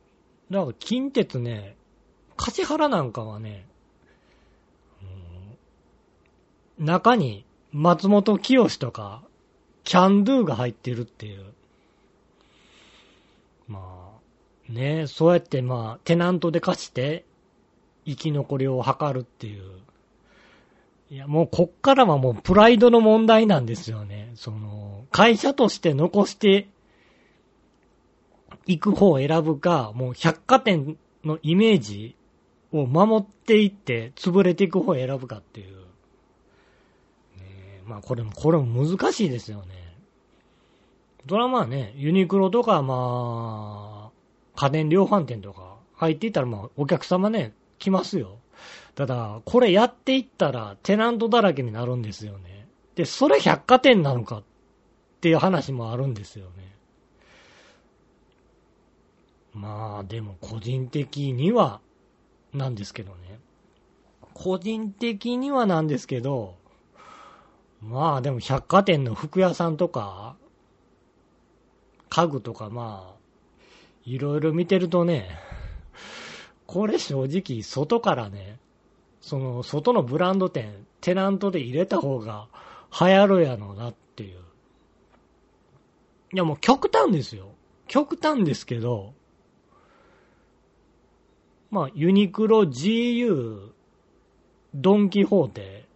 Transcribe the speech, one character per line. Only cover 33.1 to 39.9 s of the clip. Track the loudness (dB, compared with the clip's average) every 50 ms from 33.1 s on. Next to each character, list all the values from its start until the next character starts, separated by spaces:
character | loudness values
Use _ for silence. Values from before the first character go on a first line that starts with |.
| 4 2 0
っ |
て | -2 -10 _ _ 4 4 4
い | 4 2
っ |
て | 0 -4 _ -6 -4 -4 -6 -8 -12
潰 | -8 -4 2 4 4 4
れ | 4 4
て | 2 0
い | 0
く | 0 0
方 | 0 0
を | 0
選 | 0 -2 -4 -4 -6
ぶ | -8 -10
か | -14 -16
っ |
て | -18 _ -20 -20
い | -20 -20
う。 | -20 -20
ね | -20 -20 _ _ _ _ _ _ _ _ _ _ _ _ _ _ _ _ _ _ _ _ _ _ _ _ _ _ _ _ _ -20
え、 | -20 -20 -20 -20 -20 -20 -20 -20 -18
ま | -16 -16 -12
あ |
こ | -8 -6 -6
れ | -6 -6
も、 | -8
こ | -8 -2 2 2
れ | 2 2
も | 2 0 0 0 0
難 | 0 0 0 0 -2
し | 0 0 -2
い | -2
で | -2 -4
す | -10 -12
よ | -14 -16 -16
ね。 | -18 -18 -20 -20 -20